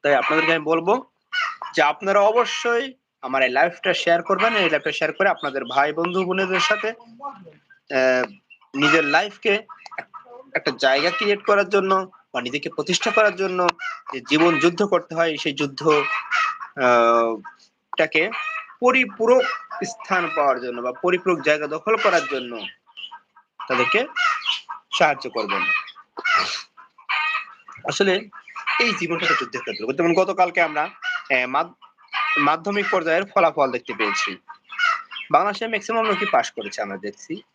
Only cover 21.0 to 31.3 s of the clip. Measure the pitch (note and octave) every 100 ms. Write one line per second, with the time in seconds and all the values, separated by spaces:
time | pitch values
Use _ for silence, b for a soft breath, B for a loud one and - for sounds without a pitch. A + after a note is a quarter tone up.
21 | F3+ F3+ F3+ E3 C#3+ D3+ D3 D#3 - A3
22 | G#3+ F3 D3+ C3+ B2 A#2 G2+ - _ -
23 | - - _ _ _ - - B2+ - G#3+
24 | C#4 - - - - - - - _ -
25 | D#3 C#3+ B2+ A#2 G#2 G2 - - - -
26 | - - C6+ C6+ - - - _ - _
27 | - D4+ D#4 D#4+ - - - - - D3
28 | G3 F#3 A3 - - - - D#4 A#3+ E3+
29 | E3+ B3 F3+ - B2+ B2+ - - A2 C#3
30 | E3+ E3+ F#3 G3 F3+ F3 E3 D3+ D#3 -
31 | - - -